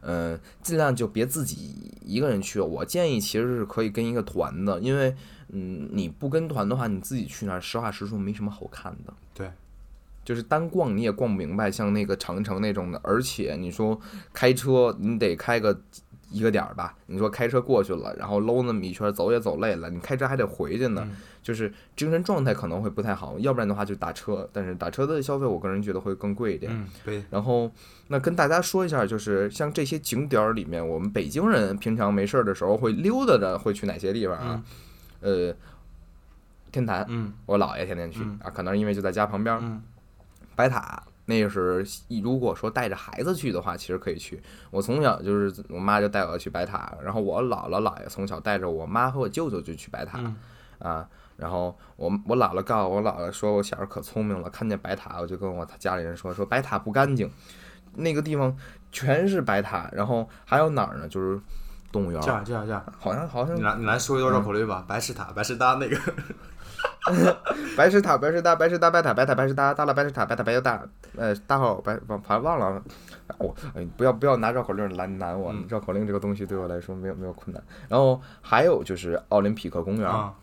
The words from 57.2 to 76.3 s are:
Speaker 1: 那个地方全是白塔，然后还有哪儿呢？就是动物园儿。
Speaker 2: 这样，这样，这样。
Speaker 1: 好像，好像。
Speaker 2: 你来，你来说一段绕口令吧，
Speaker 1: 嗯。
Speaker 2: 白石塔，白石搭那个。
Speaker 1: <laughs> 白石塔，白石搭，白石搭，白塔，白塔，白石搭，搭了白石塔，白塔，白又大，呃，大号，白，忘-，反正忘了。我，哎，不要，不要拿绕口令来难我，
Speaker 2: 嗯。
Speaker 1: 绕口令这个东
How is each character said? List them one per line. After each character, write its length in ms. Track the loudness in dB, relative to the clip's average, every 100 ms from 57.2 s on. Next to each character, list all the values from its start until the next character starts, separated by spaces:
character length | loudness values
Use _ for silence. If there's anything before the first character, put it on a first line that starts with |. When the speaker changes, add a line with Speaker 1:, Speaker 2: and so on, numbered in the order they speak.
| -2 -6 -20 -20 -20 -20 -16 -4
Speaker 1:
那 180 | 0
个 80 | 0
地 140 | 0 2
方 180 | 2 0 -10 -20 -14
全 340 | -2 2 4 4
是 140 | 2
白 200 | 2 0
塔， 280 | 0 -4 -4
然 140 | -2 0
后 200 | 0 -2 -10
还 140 | 0 4
有 120 | 4
哪 140 | 2
儿 140 | 0 -4
呢？ 100 | -6
就 140 | -2
是 180 | -2 -2 -6 -10 -10 -14 -6
动 160 | -2 -2
物 60 |
园 80 | 0
儿。 40 |
Speaker 2:
这 80 | 0
样， 120 | -2
这 100 | -2
样， 120 | -6 -4
这 60 |
样。 120 | -6 -8 -6
Speaker 1:
好 160 | -4
像， 120 | -2 -2
好 180 | -2 -2
像。 100 | 2
Speaker 2:
你 60 |
来， 140 | 2 2
你 80 | 0
来 120 | 0
说 200 | 2 2
一 40 |
段 120 | 4
绕 80 | 4
口 100 | 2
令 160 | 0 0
吧， 160 | -2 -4
Speaker 1:
嗯。 20 |
Speaker 2:
白 120 | -4
石 140 | -4
塔， 180 | -8 -8
白 80 | -4
石 140 | -4 4
搭 200 | 4 4
那 120 | 0
个。 100 | 0 -2 -6 -10 -14 -16 -16 -14 -6 -6 -2 2
Speaker 1:
<laughs> 640 | 6 6 4 -2 -4 -2 6
白 140 | 8
石 120 | 8
塔， 160 | 6 4
白 140 | 4
石 100 | 4
搭， 140 | 4 6
白 140 | 4
石 100 | 6
搭， 100 | 6
白 120 | 6
塔， 120 | 4
白 120 | 4 4
塔， 100 | 4
白 100 | 2
石 80 |
搭， 200 | 4 2
搭 100 | 4
了 100 | 2
白 100 | 2 2
石 60 |
塔， 140 | 0 -2
白 80 |
塔， 100 | 0
白 100 | 2
又 80 | 2
大， 200 | 2 -2 -6 -18 -16 -4
呃， 180 | -2 -2 0
大 120 | 2
号， 180 | 4 2
白， 220 | -2 -4 -4
忘-， 140 | -8
反 160 | 0 2
正 60 |
忘 140 | 2 2
了。 240 | 2 0 -8 -18 -20 -20 -16 -4
我， 160 | -4 -4 -10 -8
哎， 100 | -10 2
不 80 | 2
要， 80 |
不 120 | 4 2
要 120 | 4
拿 140 | 2
绕 120 | 0
口 80 | -2
令 220 | -2 -2 -2
来 100 | -4
难 300 | -4 -4 -4
我， 140 | -4
Speaker 2:
嗯。 140 | -6 -4
Speaker 1:
绕 100 | -6
口 140 | -2
令 160 | -2 0
这 60 |
个 60 | -2
东 140 | -2